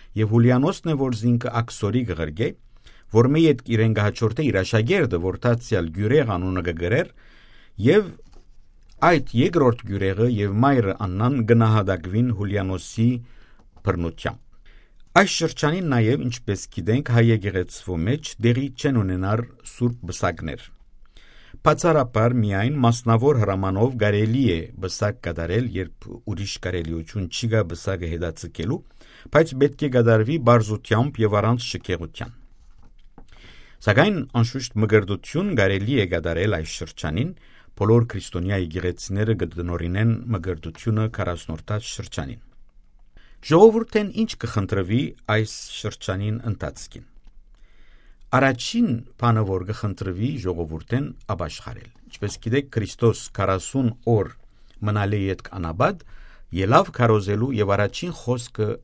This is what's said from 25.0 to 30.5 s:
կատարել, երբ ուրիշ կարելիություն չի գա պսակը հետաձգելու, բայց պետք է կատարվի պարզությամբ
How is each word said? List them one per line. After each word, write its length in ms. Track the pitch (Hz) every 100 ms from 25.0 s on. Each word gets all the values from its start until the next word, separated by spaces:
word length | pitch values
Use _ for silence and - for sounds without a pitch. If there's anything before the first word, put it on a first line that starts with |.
| 104 -
կատարել, 460 | 85 82 85 104 127
երբ 380 | 95 90 - - -
ուրիշ 320 | - 92 101 -
կարելիություն 680 | 90 90 80 82 80 104 87
չի 220 | - 113
գա 120 | 110
պսակը 440 | 85 82 - 95 85
հետաձգելու, 680 | 82 85 - 82 - 87 180 - - - - -
բայց 260 | 147 160
պետք 280 | 127 143 -
է 80 | 151
կատարվի 480 | 123 117 110 110 160
պարզությամբ 800 | 120